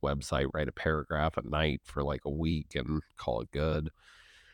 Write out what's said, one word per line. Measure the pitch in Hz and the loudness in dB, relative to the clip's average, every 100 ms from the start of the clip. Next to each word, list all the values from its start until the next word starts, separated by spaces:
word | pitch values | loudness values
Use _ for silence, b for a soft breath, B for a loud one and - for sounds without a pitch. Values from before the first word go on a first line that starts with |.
website, | 71 69 - 67 69 | -2 -2 0 0 2
write | 78 69 | 0 -2
a | |
paragraph | - 82 78 69 78 78 - | 0 0 0 0 2 2 0
at | - | -2
night | 76 78 64 | 2 2 0
for, | - 71 | -4 -2
like, | 71 67 71 | -2 -2 -2
a | |
week | 73 82 80 - 71 | 0 2 0 -2 -4
and | 62 78 - - | -2 -2 -4 -6
call | - 58 | -4 -2
it | 60 | -2
good. | 71 78 80 78 B B B B B B | 0 0 2 -2 B B B B B B